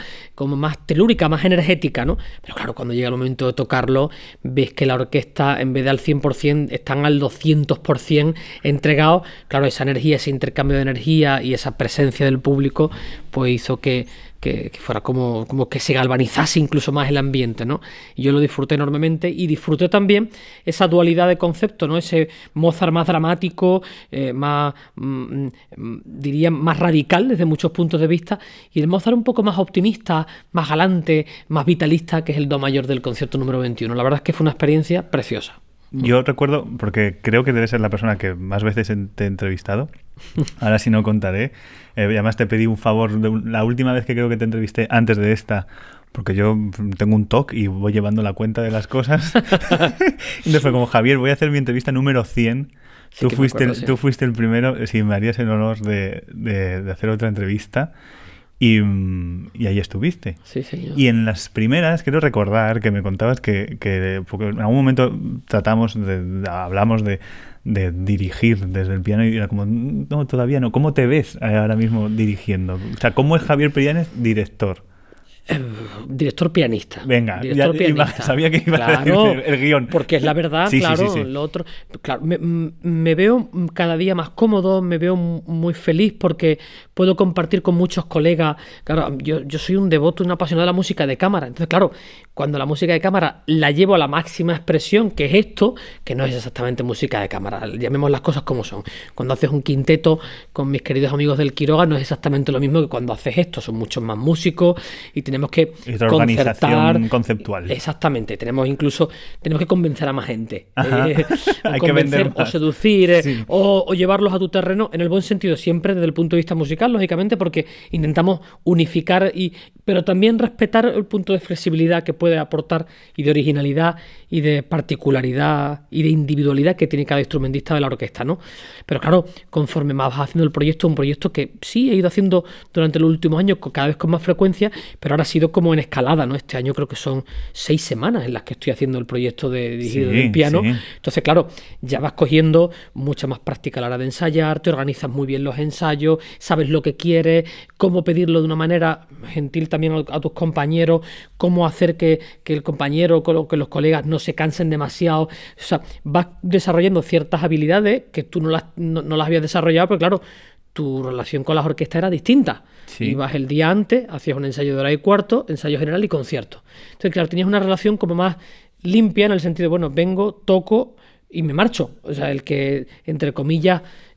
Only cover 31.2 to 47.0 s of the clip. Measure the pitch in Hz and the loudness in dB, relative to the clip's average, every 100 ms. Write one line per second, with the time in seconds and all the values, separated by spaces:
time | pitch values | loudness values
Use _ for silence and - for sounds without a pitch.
31.2 | - - - 156 131 170 151 160 165 160 | 0 -10 -4 -2 2 2 2 0 0 -4
32.2 | 160 147 143 143 139 139 131 131 127 113 | -2 -2 -2 -2 0 0 -2 -4 -4 -6
33.2 | 135 139 131 127 127 117 117 120 127 143 | -4 -2 -2 -2 -4 -4 -4 -2 0 0
34.2 | - 160 156 - 147 156 151 175 175 139 | -2 0 0 2 2 2 2 -2 0 -4
35.2 | - 107 - - - _ - 135 123 123 | -2 -6 -8 -16 -20 _ -12 -4 2 2
36.2 | 127 131 139 147 - - 104 107 104 90 | 2 0 0 0 -4 -6 -2 0 0 -2
37.2 | 135 113 131 120 113 117 107 101 110 98 | 0 2 2 2 0 0 0 -2 -2 -2
38.2 | 95 87 95 98 107 104 104 104 98 - | -4 -6 -6 -2 -2 -2 -2 -4 -6 -6
39.2 | 101 95 98 92 - 101 151 - - - | -4 -4 -4 -4 -4 -4 -4 -10 -20 -20
40.2 | - - - - 113 107 117 110 107 107 | -10 -6 -6 -4 0 2 2 2 2 0
41.2 | 98 95 131 - - - - - 104 107 | 0 -2 -4 -8 -20 -20 -12 -2 0 2
42.2 | 107 110 107 110 113 107 113 110 113 107 | 0 0 0 2 2 0 0 2 2 0
43.2 | 110 110 110 113 110 120 127 127 117 120 | 0 0 -2 0 0 0 0 0 -2 -2
44.2 | 120 113 123 113 107 - 113 117 113 107 | 0 0 -2 -2 -2 -2 0 2 4 2
45.2 | 104 110 - 104 - - - - - - | 2 0 -2 -4 -4 -12 -20 -20 -14 -8
46.2 | 104 98 104 110 104 92 101 95 | -4 0 2 2 -2 -4 -6 -2